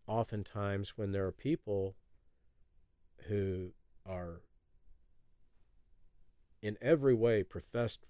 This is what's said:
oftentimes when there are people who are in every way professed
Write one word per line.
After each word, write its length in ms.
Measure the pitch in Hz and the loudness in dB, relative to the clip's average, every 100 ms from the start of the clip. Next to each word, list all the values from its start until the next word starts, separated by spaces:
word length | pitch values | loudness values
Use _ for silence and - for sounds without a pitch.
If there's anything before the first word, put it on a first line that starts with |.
| - | -4
oftentimes 920 | 113 113 107 95 104 101 98 101 - | -2 -2 -4 -6 -4 -2 -2 -4 -6
when 140 | 101 | -4
there 140 | 98 95 | -2 -2
are 60 | |
people 640 | - 135 170 - 98 95 - - - _ _ _ _ _ _ _ _ - - - | -4 -4 -4 -2 -2 -2 -6 -20 -20 _ _ _ _ _ _ _ _ -20 -14 -4
who 440 | 101 95 92 90 - _ - 95 | -2 -2 -2 -6 -12 _ -18 -10
are 360 | 92 87 85 - _ _ _ - - - - _ - - - _ _ _ - - - - - _ _ | -8 -8 -12 -18 _ _ _ -20 -20 -20 -20 _ -20 -20 -20 _ _ _ -20 -20 -20 -20 -20 _ _
in 160 | 104 104 | -8 -2
every 320 | 123 160 135 | 2 4 6
way 300 | 117 117 107 | 6 6 4
professed 560 | - 87 - 120 117 - | 2 -6 -6 -2 -2 -4